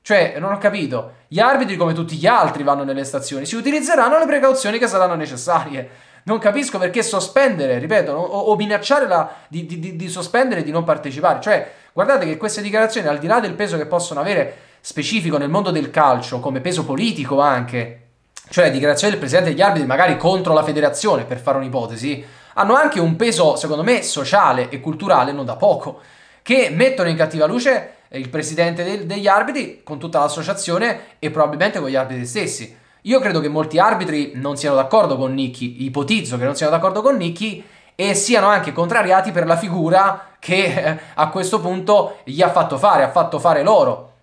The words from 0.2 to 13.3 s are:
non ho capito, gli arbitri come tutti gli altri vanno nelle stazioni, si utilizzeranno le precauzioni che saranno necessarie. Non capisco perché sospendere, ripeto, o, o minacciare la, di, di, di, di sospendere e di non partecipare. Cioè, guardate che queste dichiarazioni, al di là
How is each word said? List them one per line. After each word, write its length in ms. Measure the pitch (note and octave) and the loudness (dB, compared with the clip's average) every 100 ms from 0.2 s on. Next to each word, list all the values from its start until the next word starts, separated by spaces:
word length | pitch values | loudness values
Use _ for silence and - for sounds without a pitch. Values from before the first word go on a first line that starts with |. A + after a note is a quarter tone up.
| D#3+ C#3 | 2 -2
non 140 | F#3 | -4
ho 60 | G3+ | 0
capito, 540 | G3+ G3+ C#3+ C3 - - _ | 0 0 -4 -6 -8 -16 _
gli 100 | D#3+ | 2
arbitri 380 | A#3 C#4 B3 F#3 | 4 4 0 0
come 160 | E3+ | 0
tutti 240 | D#3+ E3 D#3+ | 0 -4 0
gli 100 | E3+ | 2
altri 360 | A#3 E3+ C#3+ | 4 2 0
vanno 220 | C#3 C#3+ | 0 0
nelle 200 | C#3 C3+ | -2 -6
stazioni, 400 | C3+ C#3+ - C#3 | -4 -6 -6 -8
si 120 | D3 A3+ | -6 -4
utilizzeranno 640 | B3 D4+ C#4 E4 A#3+ D4+ | -2 -2 2 4 4 4
le 80 | D#4+ | 2
precauzioni 520 | C#4 C4 C4 G#3 A3 | 2 2 2 0 0
che 80 | A#3 | 0
saranno 280 | F#3+ F#3 | 2 2
necessarie. 920 | E3 D3+ B2+ D#3+ E3+ D#3+ C3+ B2 - _ - | 0 -6 -8 0 0 0 -10 -12 -16 _ -20
Non 160 | - A3 | -4 0
capisco 400 | G#3+ G#3+ B3+ C4 | 0 0 -2 -2
perché 240 | C4+ B3+ | -2 -2
sospendere, 760 | A3+ G3 F3+ - C4+ F#3 C3+ B2 | -2 -2 0 2 2 2 0 -2
ripeto, 340 | D#3 G#3 D3 | 0 0 0
o, 260 | C#3+ F3 G3+ A3 | -2 -4 -2 0
o 60 | G#3 | 0
minacciare 500 | G#3 G#3 G#3 C#4+ B3+ | 0 -2 2 0 2
la, 240 | F3 D#3 - _ | 0 0 -8 _
di, 180 | D#3+ D#3+ | -12 -10
di, 120 | E3+ | -10
di, 180 | F3 E3 | -10 -8
di 120 | F3 | -8
sospendere 520 | F3 E3+ A#3 C4 G3 | -8 -4 0 0 0
e 40 | |
di 60 | D3 | -2
non 140 | D#3+ | -4
partecipare. 560 | E3 D3+ C#3+ C3+ E3+ F3+ | 0 -2 -2 0 0 0
Cioè, 300 | G3+ F#3+ - - _ | 0 0 0 -16 _
guardate 340 | - G#3 C4+ E3 | -2 2 2 0
che 100 | D#3 | -4
queste 260 | G#3+ G3+ | -6 -6
dichiarazioni, 440 | G3+ G#3+ A3 A3 E3 | -2 0 0 0 -2
al 120 | D3 | -4
di 80 | |
là 140 | D#3 | 0